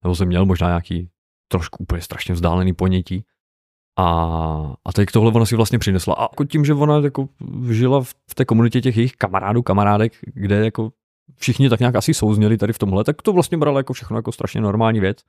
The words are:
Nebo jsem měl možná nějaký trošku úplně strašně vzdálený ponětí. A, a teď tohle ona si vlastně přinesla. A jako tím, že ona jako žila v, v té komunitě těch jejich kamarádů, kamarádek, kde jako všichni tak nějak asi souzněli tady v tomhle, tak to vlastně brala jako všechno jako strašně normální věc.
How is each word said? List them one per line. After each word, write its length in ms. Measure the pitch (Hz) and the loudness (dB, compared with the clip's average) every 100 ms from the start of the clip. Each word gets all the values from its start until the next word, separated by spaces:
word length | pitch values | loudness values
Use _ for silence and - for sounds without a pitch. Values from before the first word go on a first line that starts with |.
Nebo 120 | 92 87 | -2 -2
jsem 120 | 92 | 0
měl 180 | 90 95 | 2 2
možná 220 | 90 87 | 2 0
nějaký 420 | 87 85 87 87 _ _ _ _ | -2 -4 -8 -8 _ _ _ _
trošku 360 | 90 85 - | -6 -6 -12
úplně 180 | - 87 | -6 -6
strašně 320 | 82 - - | -6 -12 -6
vzdálený 400 | 87 87 87 92 | -2 0 0 0
ponětí. 500 | 90 92 92 87 95 - _ _ _ _ _ _ - | 0 0 0 -2 -8 -10 _ _ _ _ _ _ -2
A, 60 | 90 82 82 82 80 78 76 65 - | 0 2 0 -2 -4 -4 -6 -10 -6
a 80 | |
teď 180 | 92 101 | -2 2
tohle 200 | 113 110 | 4 4
ona 140 | 113 113 | 4 2
si 100 | 113 | 2
vlastně 240 | 110 117 | 0 0
přinesla. 340 | 104 95 - | 0 -2 0
A 80 | 85 | -2
jako 240 | 113 - 143 | -4 -4 -2
tím, 200 | 156 147 | 0 0
že 80 | |
ona 260 | 147 147 151 | 2 2 2
jako 300 | 143 135 135 _ - - 123 | 0 -4 -8 _ -12 -8 -2
žila 320 | 110 127 139 | 0 2 2
v, 120 | 123 - _ | -2 -12 _
v 60 | - | -4
té 100 | 139 | 0
komunitě 360 | 113 117 127 | 4 4 2
těch 160 | 127 110 | 0 0
jejich 180 | 123 - | 0 0
kamarádů, 480 | 98 95 95 110 | -4 -2 0 0
kamarádek, 500 | 123 98 104 104 110 _ - | 2 2 4 2 0 _ -18
kde 320 | - 98 101 110 | -6 0 2 0
jako 260 | 107 110 - _ _ _ - | -2 -6 -8 _ _ _ -8
všichni 340 | - 123 135 | -4 2 2
tak 100 | 113 | 4
nějak 160 | 123 120 | 2 2
asi 180 | - | 0
souzněli 440 | - 107 104 107 110 | 0 2 2 2 2
tady 160 | 104 | 0
v 60 | 113 | -2
tomhle, 240 | 98 95 | 0 0
tak 180 | 107 156 | 0 -2
to 120 | - | 0
vlastně 240 | 180 - 170 | 2 0 0
brala 220 | 151 139 | 0 0
jako 140 | 135 | -2
všechno 240 | 127 - 113 | -8 -6 -6
jako 140 | 113 | -6
strašně 300 | - - - | -8 -6 -2
normální 380 | 107 104 113 113 | -2 0 0 2
věc. 180 | 95 92 | 0 -4